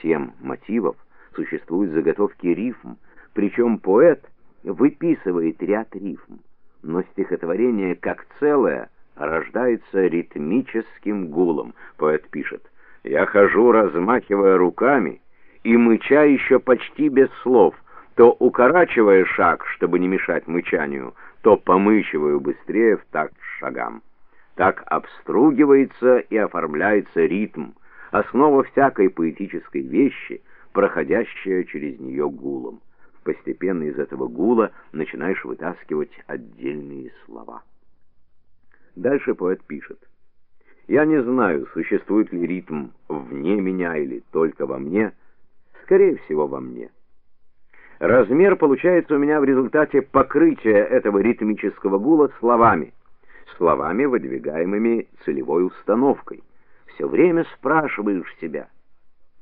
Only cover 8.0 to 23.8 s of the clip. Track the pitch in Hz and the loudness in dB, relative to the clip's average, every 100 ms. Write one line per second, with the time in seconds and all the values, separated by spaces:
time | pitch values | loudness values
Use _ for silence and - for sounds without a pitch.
8 | - 85 - - 147 143 98 65 55 _ | -6 -8 -12 -4 0 2 0 -2 -8 _
9 | - - 76 80 - 107 123 113 - 95 | -20 -10 -6 -4 -4 -4 -2 -2 -2 0
10 | 90 85 82 76 76 117 - 110 110 - | 0 0 -6 -8 -4 -4 -4 -6 -8 -10
11 | 101 104 85 76 87 73 58 - - - | -6 -6 -4 -2 0 0 -6 -14 -20 -4
12 | 76 76 - 73 - - - - - - | -2 -2 -4 -10 -10 -12 -16 -20 -20 -16
13 | - 73 92 104 98 90 120 110 98 80 | -4 -2 2 4 4 6 4 4 2 0
14 | 95 123 - 101 98 92 90 - 120 139 | 0 0 0 2 4 4 2 0 0 2
15 | 80 - _ - - - 117 117 117 110 | 0 -8 _ -20 -20 -8 2 4 4 2
16 | - 139 147 135 - 127 131 123 - - | 2 4 4 2 2 2 4 2 0 -4
17 | 151 127 135 - 127 123 85 - - - | 0 4 2 0 2 4 4 2 -14 -20
18 | - - 120 - 123 123 123 175 170 123 | -4 6 6 6 2 4 4 4 2 4
19 | 104 95 87 - 90 - - - 90 90 | 6 6 4 2 0 0 -4 -4 0 0
20 | 90 95 - 80 - 85 - 90 73 69 | 0 -2 -2 -4 -4 -6 -2 -2 -4 -8
21 | 64 - - - - 98 - 92 101 107 | -12 -16 -20 -2 4 4 4 4 4 2
22 | 85 78 73 73 71 69 - 95 113 92 | 0 -2 0 -2 -2 -8 -4 0 2 2
23 | - 78 76 - - - 67 62 | -2 -6 -6 -8 -18 -12 -10 -8